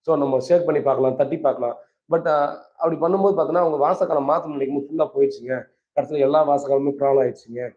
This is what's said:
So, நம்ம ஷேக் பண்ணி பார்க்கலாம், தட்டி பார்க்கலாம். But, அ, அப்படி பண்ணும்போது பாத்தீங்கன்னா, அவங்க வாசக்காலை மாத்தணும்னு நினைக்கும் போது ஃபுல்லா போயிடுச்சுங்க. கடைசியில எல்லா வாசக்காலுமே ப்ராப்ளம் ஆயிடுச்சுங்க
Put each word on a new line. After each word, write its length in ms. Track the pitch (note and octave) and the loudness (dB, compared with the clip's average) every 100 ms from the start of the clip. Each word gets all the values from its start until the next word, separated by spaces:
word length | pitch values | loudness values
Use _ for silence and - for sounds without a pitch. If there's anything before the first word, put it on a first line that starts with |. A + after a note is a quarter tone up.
So, 160 | - D#3 | 0 0
நம்ம 220 | C#3 C3 - | 2 0 2
ஷேக் 160 | F3 | 2
பண்ணி 160 | E3+ D3+ | 2 0
பார்க்கலாம், 360 | C#3 B2 C3 C3 | 0 2 0 0
தட்டி 220 | C3+ D#3+ | -2 0
பார்க்கலாம். 380 | D3 B2+ A#2+ A#2 - _ _ | -2 0 -4 -6 -14 _ _
But, 160 | E3 E3 | -2 0
அ, 320 | D3+ C#3+ - - _ | 0 0 -4 -18 _
அப்படி 200 | E3 D#3 | -4 0
பண்ணும்போது 380 | E3 G3 G3 G3 | 0 2 2 2
பாத்தீங்கன்னா, 180 | D#3 | 0
அவங்க 360 | E3+ E3+ D3+ C#3+ | 2 0 2 0
வாசக்காலை 320 | F#3 F#3 D#3 | 0 0 0
மாத்தணும்னு 340 | C#3 D#3+ D#3+ D3 | 0 -2 -2 -6
நினைக்கும் 300 | C3+ C#3+ C#3 | -4 -4 -6
போது 80 | |
ஃபுல்லா 160 | D#3 D3+ C#3 | -2 -2 2
போயிடுச்சுங்க. 460 | C#3 C3+ A#2+ B2+ A#2 _ _ - | 0 0 -8 -8 -8 _ _ -6
கடைசியில 180 | B2+ D3+ | -4 0
எல்லா 300 | C3+ D3+ D3+ | 2 2 2
வாசக்காலுமே 440 | C#3+ C3+ C#3 C#3 C#3 | 0 2 0 0 -2
ப்ராப்ளம் 220 | C#3 C3+ | 2 2
ஆயிடுச்சுங்க 500 | B2+ A#2 - A#2 B2 | 2 -2 -14 -12 -12